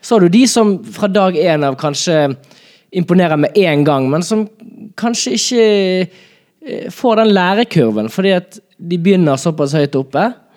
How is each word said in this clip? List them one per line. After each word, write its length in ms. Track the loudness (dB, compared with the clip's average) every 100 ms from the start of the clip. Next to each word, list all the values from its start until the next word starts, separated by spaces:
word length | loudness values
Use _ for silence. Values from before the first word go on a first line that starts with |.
Så 100 | 0 2
har 40 |
du 80 | 4
de 160 | 4 4
som 340 | 2 0 0
fra 240 | -6 -6 -2
dag 280 | 0 0 0
en 280 | 0 0 -2
av 100 | -2
kanskje 640 | -6 -4 -2 0 0 -4 _ -20 _ _ _
imponerer 440 | -6 2 2 2 2
med 200 | 0 2
en 260 | 2 2
gang, 260 | 2 0 0
men 120 | -2
som 260 | -2 -4 -4 _ -20 -20 -20 -8
kanskje 380 | -6 -4 -4
ikke, 760 | -4 -2 2 2 2 0 -2 -4 -8 _ _ _ _ -14
eh, 240 | -12 -12
får 260 | -4 0 2
den 160 | 2 2
lærekurven, 720 | 2 0 0 0 0 0 -4
fordi 220 | -2 0 0
at 220 | -4 -20 _ _ -6
de 100 | -2
begynner 380 | 2 2 2 0
såpass 380 | -2 -2 -2
høyt 220 | 0 0 -2
oppe. 380 | -4 -2 -2 -4 _